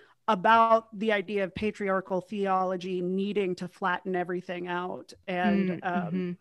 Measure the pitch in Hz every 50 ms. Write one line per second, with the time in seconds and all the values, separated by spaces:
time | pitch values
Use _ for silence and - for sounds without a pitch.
0 | - - _ _ _ - 214 185 175 220 226 233 226 226 226 226 226 - 226 190
1 | 220 220 214 202 185 180 214 202 196 180 185 - 220 214 208 - 208 196 190 190
2 | 185 - 196 180 180 - 220 202 196 196 190 185 185 185 190 185 175 190 185 185
3 | 180 180 185 190 196 202 196 208 196 180 180 - 185 170 - - 196 185 180 -
4 | - 190 185 180 180 170 180 180 175 - 175 175 175 180 175 175 180 180 196 -
5 | - - - - _ - 180 180 180 208 202 196 190 185 175 - - 185 175 175
6 | 180 160 175 185 180 175 175 -